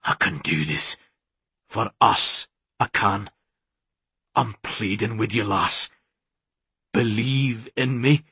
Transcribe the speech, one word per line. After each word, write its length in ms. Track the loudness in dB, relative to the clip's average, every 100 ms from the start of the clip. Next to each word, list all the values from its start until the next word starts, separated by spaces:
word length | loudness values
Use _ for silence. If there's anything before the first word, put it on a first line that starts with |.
I 100 | -2
can 260 | 0 -2 -2
do 260 | -2 -2
this. 320 | -2 -4 -4 -8 _ _ _ _ _ _ _
For 240 | -4 -4 _
us, 480 | 4 4 -2 -4 -8 _ _ _
I 80 | -2
can. 420 | 2 0 0 -6 _ _ _ _ _ _ _ _ _ _
I'm 200 | -2 -2 -4
pleading 560 | -10 -4 -4 -2 -2 -2
with 160 | -2
you, 100 | 0
lass. 460 | 0 0 0 -2 -6 _ _ _ _ _ _ _ _ _ _
Believe 760 | 0 0 0 0 0 0 -2 -8
in 260 | -4 -2 0
me. 220 | 4 4 2